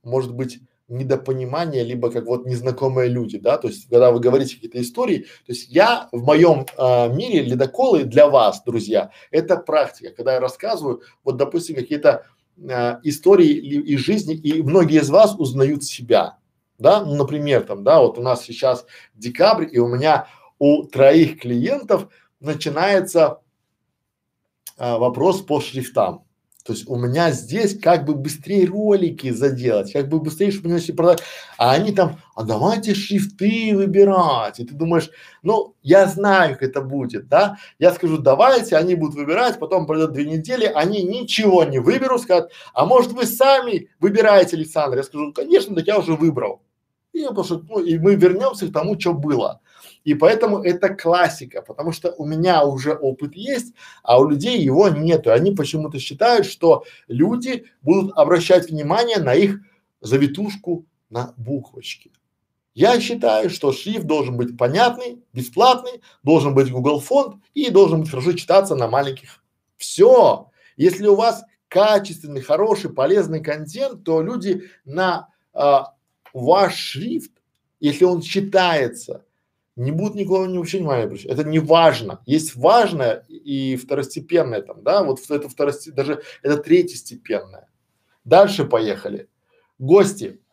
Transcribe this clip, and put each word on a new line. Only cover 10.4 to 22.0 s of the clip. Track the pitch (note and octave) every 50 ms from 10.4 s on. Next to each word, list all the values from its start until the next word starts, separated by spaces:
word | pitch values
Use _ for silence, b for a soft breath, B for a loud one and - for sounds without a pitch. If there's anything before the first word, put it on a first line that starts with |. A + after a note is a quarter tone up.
рассказываю, | B2+ B2+ - - - A3 A3+ E3 D3+ C3+ A#2 b b b b b -
вот, | C3+ B2+ A#2+
допустим, | C#3 C#3+ - E3+ E3 - D3+
какие-то, | C3 B2 - D3+ D3 - D3+ B2+ - B B B _ _ _ _ _ - C3
а, | B2+ B2 A#2+ A#2+ A#2 -
истории | - D3+ C#3+ - - F3+ G3+ F#3 E3+ D3+ D3 -
ли-, | - C#3 C#3+ C#3+ C#3+ - C#3+
из | C3+
жизни, | B2+ - G#3 G#3+ - D3+ D#3+
и | D#3 D#3 D3 D#3 D#3+
многие | D#3 C3 D#3+ F#3+ F3 D3 D#3 D#3
из | C#3 C3
вас | D3 G3 A3 G#3 G3+ -
узнают | D3+ B2+ A#2+ C3+ C3+ C#3+ D3+ C#3+ -
себя, | - - - A#2+ A2+ A2+ G2 E2 E2 - _ _ _ _ _ _ _ _ -
да, | A2+ D3+ G3 G#3+
ну, | G3+ D3+ C#3+
например, | D3 C3+ A#2+ D3 D3+ D3 D3 C3+ A2+
там, | G2 - G#2 G2+
да, | G2+ B2+ D#3+ D#3
вот | B2 A2 - A#2+
у |
нас | B2 B2+ B2 A#2 -
сейчас | - A#2 - C3+ B2+ B2 - - b b b b b b
декабрь, | A2+ G#2+ B2 A#2+ - F3 G#3+ A3+ F3+ D#3+ D#3
и | - A#2+
у | A#2+ A#2+
меня | B2 B2 D3 D#3 D3 - B B B B B B B -
у | C#3+ C#3+ D3 D3+ -
троих | - - C3 C3+ C3+ D#3 E3 D#3+ - - -
клиентов | - A#2+ A#2+ A#2+ A#2+ - C#4 C#4+ A#3+ G#3 G3+ F3+